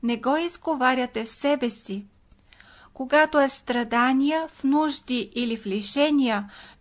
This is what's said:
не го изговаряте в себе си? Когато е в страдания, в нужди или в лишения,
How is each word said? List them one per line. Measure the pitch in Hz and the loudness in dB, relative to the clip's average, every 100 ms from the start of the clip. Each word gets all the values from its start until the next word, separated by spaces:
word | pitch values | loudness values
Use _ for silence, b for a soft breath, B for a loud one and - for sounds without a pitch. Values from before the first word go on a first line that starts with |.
не | 233 233 | -4 -2
го | 254 302 | 0 0
изговаряте | 339 - - 285 254 262 247 220 220 | -2 -6 -4 0 0 0 -2 -6 -8
в | |
себе | - 285 285 240 | -4 -2 0 -2
си? | - - 196 202 _ _ _ b b b b b | -6 -10 -10 -12 _ _ _ b b b b b
Когато | - 262 294 302 302 | -12 2 4 4 4
е | 269 | 2
в | |
страдания, | - - 240 233 233 254 262 285 320 320 | 0 -4 -4 0 2 4 2 2 0 -4
в | - | -4
нужди | 269 294 311 285 - 247 - 240 | 0 2 2 -2 -4 -4 -4 -4
или | 240 226 | -4 -4
в | 202 | -4
лишения, | 202 202 277 302 294 254 202 202 B B B | -4 -2 0 2 4 2 0 -4 B B B